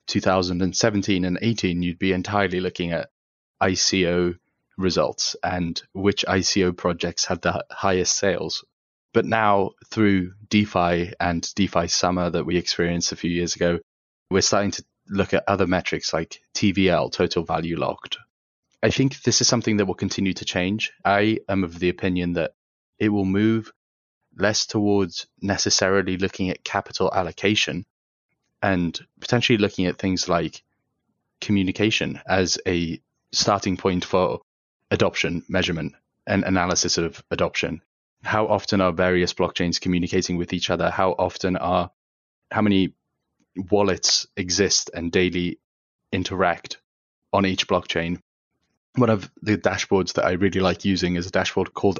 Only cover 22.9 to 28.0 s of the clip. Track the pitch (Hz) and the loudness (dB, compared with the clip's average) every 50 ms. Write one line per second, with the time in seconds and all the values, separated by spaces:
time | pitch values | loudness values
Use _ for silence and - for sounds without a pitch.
22.9 | _ _ 107 107 104 104 98 95 95 101 107 110 113 113 107 - - _ _ _ | _ _ 0 0 2 2 0 2 2 2 4 4 2 0 -2 -8 -16 _ _ _
23.9 | _ _ _ _ _ _ _ _ _ - 92 104 107 - - - - 110 104 104 | _ _ _ _ _ _ _ _ _ 0 0 0 0 0 -2 -2 -2 0 2 2
24.9 | 101 101 98 87 - - - - _ _ - 98 98 90 - - - - 101 92 | 2 2 2 0 -4 -10 -12 -14 _ _ -4 -2 -2 0 0 0 2 2 2 2
25.9 | 95 98 92 92 92 90 95 95 - - 98 92 90 - _ - - 101 - - | 2 2 0 0 -2 -2 -4 -4 -2 -4 -4 -4 -4 -6 _ -4 -4 -4 -4 -4
26.9 | - - 92 87 - 95 90 82 80 - - 98 110 104 - - 69 87 - - | -4 -2 -2 0 0 0 -2 -4 -6 -2 0 0 2 2 0 -2 -4 -6 -8 -10
27.9 | _ _ | _ _